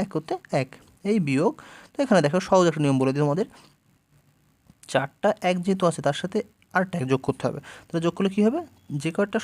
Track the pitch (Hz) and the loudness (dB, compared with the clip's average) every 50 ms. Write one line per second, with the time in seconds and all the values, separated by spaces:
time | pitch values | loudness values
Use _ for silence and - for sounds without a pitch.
0 | - - - 160 156 - 349 370 _ - - 147 131 - - - - _ _ _ | -4 -4 -4 -8 -6 -6 -8 -8 _ -4 -2 -2 -2 -4 -8 -20 -20 _ _ _
1 | - 196 220 220 165 143 135 135 165 240 311 - - - - - - - _ - | -4 -2 0 0 0 0 2 2 2 0 0 -4 -14 -20 -20 -20 -20 -16 _ -4
2 | 277 262 214 180 151 143 151 185 185 - 196 185 180 170 151 156 147 139 135 131 | 0 4 4 4 4 4 0 0 0 4 4 4 4 4 2 2 2 2 2 2
3 | 131 135 135 143 151 147 143 180 226 - - - - _ _ _ _ _ _ _ | 2 0 0 0 0 0 0 -2 -4 -6 -8 -20 -20 _ _ _ _ _ _ _
4 | _ _ _ _ _ _ _ _ _ _ _ _ _ _ - _ - - - 131 | _ _ _ _ _ _ _ _ _ _ _ _ _ _ -20 _ -12 -2 -2 -2
5 | 135 143 _ _ - 208 - - - 180 180 180 170 196 190 190 185 170 165 - | -2 -2 _ _ 0 0 0 0 0 -2 -2 0 0 -2 -2 2 2 0 0 0
6 | 147 143 143 - - 185 - 214 - - _ _ _ _ - 180 185 185 - 175 | -2 -2 -2 -2 -6 -4 -4 -4 -4 -6 _ _ _ _ -2 -2 -2 -2 -4 -4
7 | 131 131 135 131 - - - - - 123 - - - - - - - - - 165 | -2 0 0 0 0 -2 -4 -2 -2 -4 -4 -4 -12 -16 -20 -20 -16 -6 -6 -2
8 | 165 170 170 - 196 196 196 214 208 220 262 339 339 - _ _ _ - 143 147 | -2 -2 -2 0 -2 -2 0 2 2 2 2 0 -6 -8 _ _ _ -8 -8 -6
9 | 139 160 165 - 202 202 - 220 | -6 -4 -2 -2 -4 -2 -2 -6